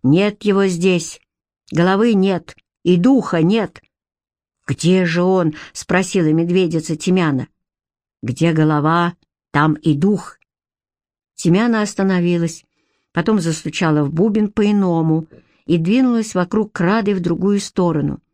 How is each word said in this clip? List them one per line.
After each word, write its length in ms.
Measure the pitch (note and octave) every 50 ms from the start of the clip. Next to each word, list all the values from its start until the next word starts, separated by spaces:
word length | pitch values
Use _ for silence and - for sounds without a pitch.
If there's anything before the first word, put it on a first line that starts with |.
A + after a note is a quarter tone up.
| -
«Нет 400 | B2+ D3 F3+ G3+ G#3 G#3 _ -
его 240 | G3+ G3 G3 G3
здесь, 520 | F#3+ F3+ E3 F3 F#3+ F#3 F3 E3+ - - - _ _ _ _ _ _ _ _ _ _
головы 420 | - D#3 E3+ F#3 F#3+ F#3+ A3 A#3+ A3+
нет 420 | G3 F#3 G3 F#3+ F3 F3 - - _ _ _ _ _ _
и 120 | E3+ F3+
духа 460 | F3 F3 B3 C#4 B3+ - - - E3
нет». 400 | D#3+ E3+ G#3 A3+ G3+ - _ - _ _ _ _ _ _ _ _ _ _ _ _ _ _ _ _ _
«Где 380 | - C3+ - - E3 F#3 F#3 F#3
же 180 | E3+ D#3+ F3 F3+
он?» — 320 | F3+ F#3+ F#3 F3 D#3+ D3+ - - - _
спросила 580 | - - - - F3+ F#3+ - - G3 E3+ D#3
медведица 640 | D3+ D#3+ E3+ E3+ F3 F#3+ F#3 E3 E3 D#3+ D3+ - D#3+
Тимяна. 520 | D3+ - F#3 F#3 F#3 F3 D#3 C#3 B2+ B2 - _ _ _ _ _ _ _ _ _ _ _ _ _ _
«Где 320 | - A2 B2 - D#3+ E3+ E3
голова, 600 | D#3 D#3 D#3 D#3 D3 C#3+ D#3 E3 E3+ F3 F3 E3+ _ _ _ _ _ _ _
там 220 | - C#3+ D3+ D#3 D3+
и 220 | D3+ - E3 D3+
дух». 420 | C#3+ D#3 G3 G#3+ F3+ - - - _ _ _ _ _ _ _ _ _ _ _ _ _ _ _ _ _ _ _ _
Тимяна 480 | - - E3 E3+ G3 A3+ A#3+ A3+ A3
остановилась, 840 | G#3 G3+ - - G3 F#3+ F#3+ F3+ F3 F3 F3 E3+ E3 E3 E3 - _ _ _ _ _ _ _ _ _ _
потом 280 | _ E3+ F3 A3+ A3 G3+
застучала 640 | E3 E3 D#3+ D#3+ - D3+ - - F#3+ D#3+ D3+ D3+ D3
в 100 | C#3 D3+
бубен 380 | D#3+ F#3+ A3+ G3+ A3 G#3+ G3+
по-иному 760 | - - G#3 G#3 G#3 G3+ G3 F3+ E3+ E3 D#3+ D#3+ D#3 D#3+ D#3+ _ - - _ _ _ _ _
и 120 | - E3+
двинулась 580 | E3+ D#3+ E3+ G#3+ B3+ C4 B3+ A#3 A3+ A3 A3 -
вокруг 360 | F3+ F3+ F3+ - G#3+ G#3+ G#3+
крады 440 | _ - F#3+ E3+ G#3 A3+ G#3 G3+ G#3
в 40 | F#3+
другую 400 | F3 E3+ F3 D#3+ F3+ G3 G3+ G3+
сторону. 640 | G3+ - _ - F3+ F3 D#3+ D3+ C#3+ C#3+ C#3+ - _ _